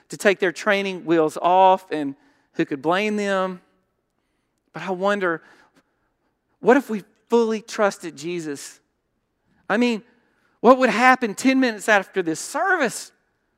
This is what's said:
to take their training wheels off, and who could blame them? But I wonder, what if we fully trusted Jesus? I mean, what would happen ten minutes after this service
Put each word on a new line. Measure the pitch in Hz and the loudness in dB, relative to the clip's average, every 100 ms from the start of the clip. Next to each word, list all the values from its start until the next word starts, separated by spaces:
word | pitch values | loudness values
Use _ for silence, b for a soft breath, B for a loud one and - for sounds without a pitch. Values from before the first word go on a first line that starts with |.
| b | b
to | 156 | -2
take | 214 180 | -2 0
their | 185 | -2
training | - 214 196 196 185 | -2 -2 -2 -2 -6
wheels | 151 165 156 - | -2 0 0 0
off, | 175 185 185 185 - | 2 6 6 4 -2
and | 151 139 139 _ _ _ | -6 -6 -10 _ _ _
who | - | -6
could | 160 143 | -6 -4
blame | 151 180 214 208 | -2 -2 -2 -4
them? | 202 196 185 180 _ _ _ _ _ _ _ _ _ _ _ | -2 -2 -4 -8 _ _ _ _ _ _ _ _ _ _ _
But | 160 | -14
I | 175 | -8
wonder, | 180 196 202 180 160 b b b b _ _ _ _ _ _ _ _ | -4 -2 -2 -2 -4 b b b b _ _ _ _ _ _ _ _
what | 185 262 | 2 2
if | - | 2
we | 214 - _ _ | -10 -12 _ _
fully | 233 226 220 | 0 0 -4
trusted | - - 196 - 170 143 | -8 -2 -2 -2 -12 -12
Jesus? | 160 175 156 139 - - _ _ _ _ _ _ _ _ - | -10 -8 -10 -12 -14 -20 _ _ _ _ _ _ _ _ -4
I | 214 | 0
mean, | 247 214 - _ _ _ _ _ | 0 -2 -10 _ _ _ _ _
what | 220 262 | 4 6
would | 254 | 4
happen | 208 254 254 226 | 4 4 4 0
ten | 185 262 262 | 0 2 2
minutes | 254 208 226 | 0 -2 2
after | 208 185 196 | 2 2 -4
this | 165 156 | -4 -6
service | - 285 381 359 233 - - _ _ _ _ | -6 -4 -2 0 -2 -4 -16 _ _ _ _